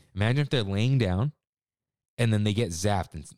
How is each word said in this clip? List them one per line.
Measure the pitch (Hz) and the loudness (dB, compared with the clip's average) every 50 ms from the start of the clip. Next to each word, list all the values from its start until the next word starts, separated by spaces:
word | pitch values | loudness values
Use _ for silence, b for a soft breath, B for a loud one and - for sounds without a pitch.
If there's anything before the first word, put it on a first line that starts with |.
| - _ - | -12 _ -4
imagine | 95 101 110 127 143 | -2 0 0 2 0
if | 147 143 | 0 0
they're | - 131 107 | 0 -2 -2
laying | 98 98 101 110 127 139 | -2 0 0 2 2 2
down | 131 113 92 90 92 123 151 - _ _ _ _ _ _ _ _ _ _ _ _ _ _ _ _ | 2 2 2 0 0 -2 -2 -4 _ _ _ _ _ _ _ _ _ _ _ _ _ _ _ _
and | - 120 113 110 | -2 0 2 2
then | 104 104 | 2 2
they | 107 101 | 0 0
get | 107 120 90 | 0 0 -2
zapped | 87 82 90 104 101 95 87 - - | -2 -2 -2 0 0 0 -2 -4 -8
and, | 80 73 | -12 -14
s-, | - - | -14 -14